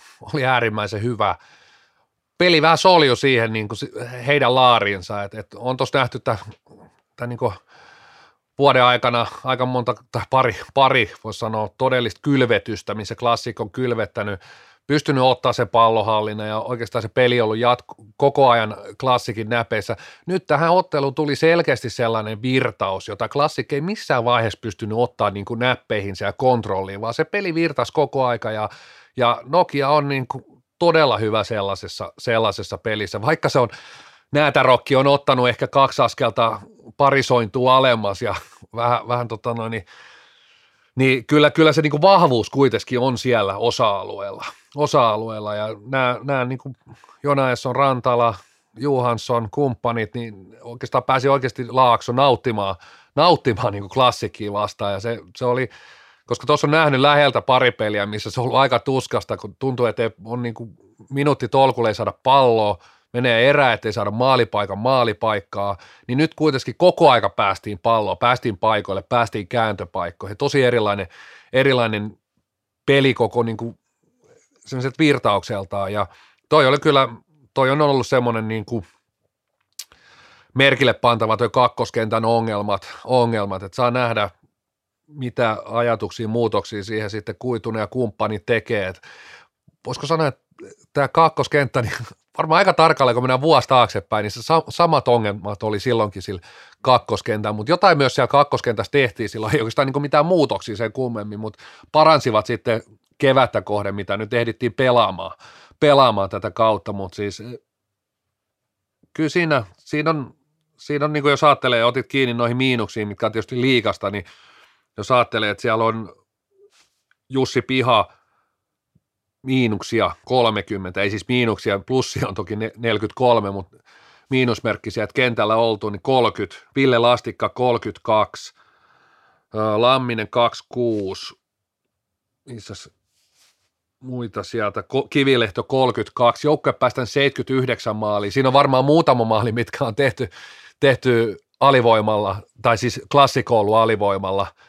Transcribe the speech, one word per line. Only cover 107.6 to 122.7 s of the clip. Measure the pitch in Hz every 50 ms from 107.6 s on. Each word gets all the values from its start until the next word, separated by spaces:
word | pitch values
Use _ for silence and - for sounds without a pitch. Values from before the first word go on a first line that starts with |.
| _ _ _ _ _ _ _ _ _ _ _ _ _ _ _ _ _ _ _ _ _ _ _ _ _ _ _ _ _ _
kyllä | - - 160 147
siinä, | - 185 170 160 147 131 107 - _ _
siinä | _ - - 151 147 160
on, | 160 147 127 - _ _ _ _ _ _ _ _ _
siinä | _ - - 147 143 147
on | 151
niinku, | 151 151 139 147
jos | 139 - 156
ajattelee, | 147 135 - - 127 123 117 117
otit | 120 117 135 -
kiinni | - - 139 135 120 117
noihin | 120 120 117 120
miinuksiin, | 127 131 131 127 117 104 - - 113 104 104
mitkä | 98 - 117
on | 110
tietysti | 107 113 - - 131 123
liigasta, | 123 135 131 117 107 107 95 - 104 98
niin | 101 101 92 - - _ _ _ _ _ _ _ _ _ _ _ -
jos | - 104 -
ajattelee, | 131 123 117 - - 110 107 104
että | 98 -
siellä | - 117 110 113 113
on | 113 113 113 107 - - _ _ _ _ _ _ _ _ _ _ _ _ _ _ _ _ _ _ _ _ _ _ -
Jussi | 131 135 131 - - 127
Piha | - - 131 131 117 127 117 107 95 - _ _ _ _ _ _ _ _ _ _ _ _ _ _ _ _ _ _ _ _ _ _ _ _ _ _
miinuksia | - 131 131 131 123 110 107 98 - - 117 113 98 85 - _ -
kolmekymmentä, | - 127 127 117 113 107 104 95 - 107 98 95 90 90 101
ei | 101 101
siis | 107 98 - -
miinuksia, | 123 123 123 113 101 - - 110 98 98
plussia | - - 131 131 117 - - - - 101
on | 95
toki | 101 98 - 107
ne-, | 104 110 113